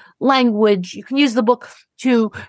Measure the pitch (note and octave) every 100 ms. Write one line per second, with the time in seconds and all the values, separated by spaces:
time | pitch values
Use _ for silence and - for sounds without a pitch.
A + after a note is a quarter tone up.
0 | - _ A#3+ C4 B3 G#3 G#3+ G3 F3+ -
1 | - C4+ C#4+ A3+ A3+ A#3+ - - _ -
2 | B3+ A#3+ G#3+ -